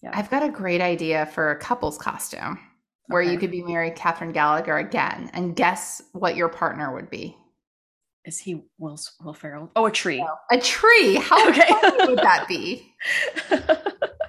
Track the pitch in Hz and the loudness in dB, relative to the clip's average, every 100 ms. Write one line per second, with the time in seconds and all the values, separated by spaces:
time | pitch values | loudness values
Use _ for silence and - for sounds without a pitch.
0 | - 202 208 269 302 302 185 175 180 170 | -10 -6 -4 -2 -2 -4 -2 0 0 -2
1 | 160 156 151 156 156 147 - - 156 147 | -2 -2 -2 -2 -2 -2 -4 -4 -4 -6
2 | - - - - - 185 - _ _ _ | -8 -8 -10 -10 -10 -12 -16 _ _ _
3 | - 175 175 175 185 175 175 170 165 165 | -4 0 0 0 -4 -6 -6 -4 -4 -2
4 | 175 170 170 160 151 156 165 151 151 - | -4 -4 -4 0 2 2 0 -4 -2 -4
5 | 139 - - 175 180 165 170 190 - - | -4 -4 -10 -6 -6 0 0 0 -8 -14
6 | - 185 180 165 170 - 165 - 147 131 | -16 -4 -4 0 -2 -2 -6 -4 -8 -8
7 | - - 170 - _ _ _ _ _ _ | -12 -12 -14 -16 _ _ _ _ _ _
8 | _ _ - 160 - 165 - - 156 151 | _ _ -14 -14 -10 -12 -12 -14 -14 -12
9 | - - 170 151 151 147 160 220 220 - | -16 -16 -18 -14 -14 -14 -6 0 2 2
10 | 185 139 165 156 - 254 247 - 440 466 | -2 -2 -4 -6 0 2 2 4 6 8
11 | 254 202 - 349 440 277 605 427 415 523 | 8 4 4 6 6 6 6 6 4 4
12 | 381 247 240 175 - 180 175 233 - - | 4 4 4 4 2 -6 -6 -8 -12 -12
13 | - - 508 - - 330 - 320 - - | -4 -2 -2 -6 -2 -2 0 0 -2 -6
14 | - - | -8 -6